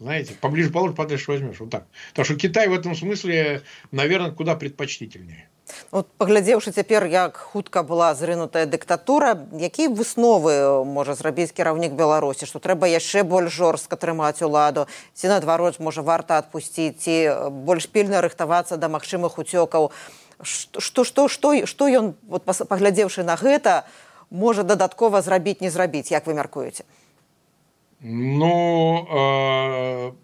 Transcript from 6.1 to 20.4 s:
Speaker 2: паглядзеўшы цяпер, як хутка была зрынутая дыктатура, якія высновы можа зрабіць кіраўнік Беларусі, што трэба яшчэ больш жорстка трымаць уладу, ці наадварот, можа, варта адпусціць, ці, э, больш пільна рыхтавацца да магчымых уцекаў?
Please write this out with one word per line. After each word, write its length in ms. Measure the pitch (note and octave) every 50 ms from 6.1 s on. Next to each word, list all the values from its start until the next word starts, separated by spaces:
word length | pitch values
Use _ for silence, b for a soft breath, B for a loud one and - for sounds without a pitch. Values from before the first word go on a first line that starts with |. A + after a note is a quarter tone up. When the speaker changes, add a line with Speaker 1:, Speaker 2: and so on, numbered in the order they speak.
| _ -
Speaker 2:
паглядзеўшы 540 | G3+ F3+ G#3+ G#3 F#3 G3+ A#3+ G#3+ - G#3 D#3+
цяпер, 320 | G#3 G3 - A3 G#3 G3
як 300 | E3 E3 F#3 F3+ D#3 -
хутка 480 | - - - - G3+ - - - F#3 D#3+
была 300 | C#3 E3+ E3+ E3+ E3 D3+
зрынутая 520 | C3 E3+ E3 F3 E3+ E3 D#3+ - E3 D#3+
дыктатура, 800 | D3 E3+ - - - F3 E3+ - - C#4 D4+ D4+ B3+ G#3+ D#3+ C#3 - -
якія 360 | D#3 F3 F3 - - D#4+ D4+
высновы 920 | A3+ G3+ A#3 - - A#3 A#3+ A#3+ A3+ F3+ D3+ D#3+ D3 C#3+ C#3 C#3 C#3 C3+ C3
можа 300 | C#3 C#3 C#3+ C#3 C#3 C#3+
зрабіць 380 | B2+ - D#3 C3 E3 F3 D#3+ -
кіраўнік 400 | - E3+ D#3+ D#3 E3 E3+ D#3 C#3
Беларусі, 540 | C#3 E3 D3+ D#3 D#3 D3 C#3 C3 - D3+
што 120 | - - D3+
трэба 300 | - F#3 F#3 D#3 F#3 F3
яшчэ 320 | E3 E3 E3 - - G3+ G3+
больш 300 | D#3+ F3+ F#3 F3 E3+ C#3
жорстка 400 | D#3 F3 E3 D#3+ C#3+ - - E3+
трымаць 480 | - - E3 E3 D#3+ D#3 D3+ D3+ - F3
уладу, 460 | D3+ D3 D3+ D3 D3 C3+ D3+ C#3+ B B B B B B
ці 140 | - - F#3
наадварот, 500 | G3+ F#3+ C#3+ D#3+ E3 E3 F3 F3 - -
можа, 240 | D#3+ D#3 C#3 D#3+ C#3
варта 360 | D#3+ E3 E3 E3 - E3 D3+ D3+
адпусціць, 560 | - - D#3 - - - - D#3+ D3+ - -
ці, 120 | - E3+
э, 400 | E3 E3 D#3+ D3+ C3 B2 - C#3+
больш 360 | C#3 C3+ C3 E3 F3+ D#3+ -
пільна 320 | - - G#3+ G3+ G3 G3+ F3+
рыхтавацца 600 | E3+ E3 - - E3+ D3+ E3+ F3 E3+ - F3+ D#3+ E3
да 60 | D#3+
магчымых 500 | D#3 D3 - - F#3+ F3 F3 D#3+ - -
уцекаў? 540 | D#3 - - F3+ E3+ - - D#3+ D3+ C#3 B B B B B B B B B B